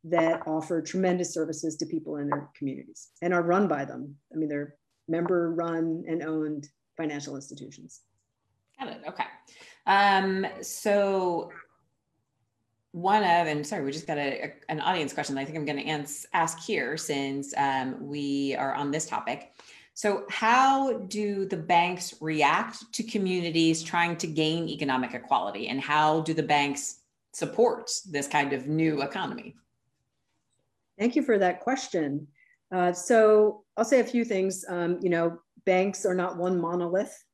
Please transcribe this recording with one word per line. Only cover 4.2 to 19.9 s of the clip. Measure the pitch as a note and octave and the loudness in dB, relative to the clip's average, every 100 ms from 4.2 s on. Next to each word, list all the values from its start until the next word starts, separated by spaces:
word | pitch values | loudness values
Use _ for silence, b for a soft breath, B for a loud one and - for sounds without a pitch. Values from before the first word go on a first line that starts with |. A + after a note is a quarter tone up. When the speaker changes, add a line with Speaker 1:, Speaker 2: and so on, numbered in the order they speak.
| _ | _
Speaker 1:
I | D#3 | -6
mean, | D3+ | -4
they're | D3 D3 _ _ _ - | -4 -8 _ _ _ -6
member | E3 F3 F3+ E3+ | -2 0 2 0
run | E3 E3+ E3 E3 E3 E3 | 0 0 0 0 -2 -4
and | E3 | -4
owned | D#3 D#3 D3+ D3+ C#3+ _ _ - | -2 -2 -2 -6 -10 _ _ -6
financial | D#3 D3 C#3+ C3+ | -6 -6 -8 -12
institutions. | C#3 - - - - - _ _ _ _ _ _ _ _ | -12 -16 -16 -16 -20 -20 _ _ _ _ _ _ _ _
Speaker 2:
Got | C4+ | -12
it. | A3+ - | -10 -12
Okay. | - - - _ B B B - | -6 -8 -8 _ B B B 4
Um, | G3 G3+ G3 F#3+ F#3+ F#3+ - | 6 8 6 4 0 -2 -6
so | - - G#3+ G3+ G3 F#3+ F3+ E3+ - - - _ _ _ _ _ _ _ _ _ _ _ _ | -12 -4 2 4 4 2 2 -2 -4 -14 -20 _ _ _ _ _ _ _ _ _ _ _ _
one | E3+ F#3 G#3+ | -2 2 4
of, | F#3+ E3+ E3 | 6 4 4
and | D3 D3 | -2 -2
sorry, | G3 | -4
we | C#3 | -4
just | D3+ - | -6 -4
got | D3 | -2
a, | C#3 C3 | -2 -4
a, | C#3 - - | -8 -12 -8
an | D#3 | -2
audience | - F#3 C#3+ | 0 0 -2
question | - D3 C#3 | -4 -4 -4
that | |
I | E3+ | -4
think | D#3 | -6
I'm | D3 | -4
gonna | C#3+ | -4
ans-, | - D3+ C#3+ - - | -4 -4 -6 -12 -4
ask | F3+ D#3+ - | 0 0 -2
here | - F#3 B2 D#3 | -4 -2 -2 -6
since, | - C#3 C#3 C#3 C#3 - | -4 -4 -2 -4 -6 -2
um, | C#3 C3+ C3 C3 C#3+ | 0 0 -4 -6 -8
we | D3 C#3+ C#3 C#3 C3+ | -6 -4 -2 -2 -2
are | C3+ | -2
on | C3+ C#3+ | -2 -2
this | D3+ - | -4 -4
topic. | - - C3 - B B B B | -6 -4 -8 -10 B B B B